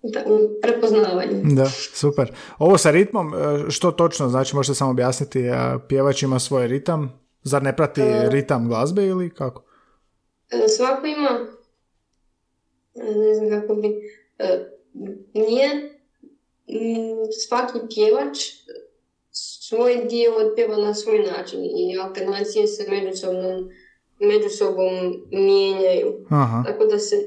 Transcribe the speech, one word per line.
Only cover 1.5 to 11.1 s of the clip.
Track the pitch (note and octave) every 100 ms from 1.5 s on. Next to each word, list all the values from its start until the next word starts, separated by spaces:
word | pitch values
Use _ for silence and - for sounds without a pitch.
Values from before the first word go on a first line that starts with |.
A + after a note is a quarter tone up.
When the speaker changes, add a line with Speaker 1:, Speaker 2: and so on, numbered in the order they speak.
| C3+ C3+ C3 -
Speaker 2:
super. | - C#3+ C#3+ C3 - - -
Ovo | D#3 F#3+
sa | E3
ritmom, | D#3 G3+ A3+ D#3+
e, | D3+ D3 D3 D3
što | C#3+ F3+
točno | E3 E3+ E3+ C3+
znači, | B2+ C3+ C#3+
možete | C#3 C#3
samo | C3+
objasniti, | B2+ B2 B2+ C#3+ C3 B2
a | B2 B2 B2 -
pjevač | C3+ C#3 C3+
ima | C#3 C3
svoj | - C3+ A#2+
ritam, | C3+ - D#3+ C#3 - _ _
zar | C#3 C#3
ne | C#3 C3
prati | D3 -
Speaker 1:
E, | B2+ A#2 A#2+
Speaker 2:
ritam | C3+ C#3 C3 A#2
glazbe | A2+ C#3 F#3 G3
ili | F#3 F3+
kako? | - C3+ - _ _ _ _ _ _ _ _ _
Speaker 1:
E, | A#3+ A3
svako | G#3+ B3+ C4+
ima, | D4+